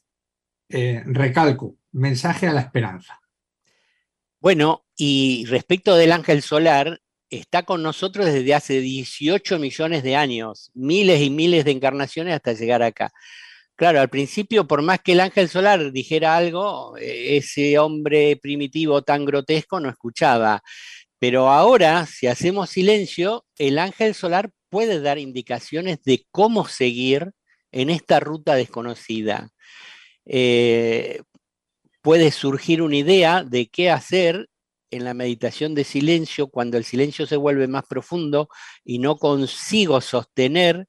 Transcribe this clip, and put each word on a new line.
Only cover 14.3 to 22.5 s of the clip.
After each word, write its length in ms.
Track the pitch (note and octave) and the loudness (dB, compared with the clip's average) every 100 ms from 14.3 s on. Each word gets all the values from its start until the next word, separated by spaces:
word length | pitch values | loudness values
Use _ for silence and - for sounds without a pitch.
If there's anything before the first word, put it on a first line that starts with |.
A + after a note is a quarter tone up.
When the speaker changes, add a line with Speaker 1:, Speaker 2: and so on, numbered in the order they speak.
| - G3+ A3 D#3+ | -6 -2 0 0
Speaker 2:
por 140 | D3 | 0
más 180 | D#3+ F#3 | 0 0
que 120 | - | 2
el 80 | F3+ | 2
ángel 280 | F#3 G3+ F3 | 4 2 0
solar 440 | F3+ G3+ G3 D3 | 2 2 2 0
dijera 440 | C3 B2 D#3 D#3+ E3 | -6 -4 0 2 2
algo, 600 | F3 E3+ G3+ C#3+ A#2+ A#2 | 0 -2 -6 -8 -14 -14
eh, 400 | A#2+ A#2+ B2+ C#3+ | -12 -8 -2 -2
ese 420 | C3+ - C#3+ D3 | -2 -2 2 2
hombre 580 | D#3 D3+ D3+ D3+ D3 C#3 | 2 0 0 2 2 0
primitivo 680 | C#3 C#3+ C#3 D#3 D#3 C#3+ | -4 -8 -6 -4 0 0
tan 220 | C#3 C#3+ | 0 -2
grotesco 560 | C#3+ C#3+ C3+ D#3 - F#3+ | -2 -4 -2 -4 -4 -6
no 100 | C#3 | -6
escuchaba. 720 | B2 A#2 - D#3 A#2 A2 G#2 - - - - _ _ | -8 -12 -2 2 2 2 0 -6 -20 -20 -20 _ _
Pero 320 | B2 B2+ C3 | -2 2 4
ahora, 560 | C#3 G3+ B3 D#3+ E3+ D#3 | 6 6 6 6 4 -2
si 200 | - B2 | -4 -4
hacemos 440 | A#2+ E3+ | -2 -2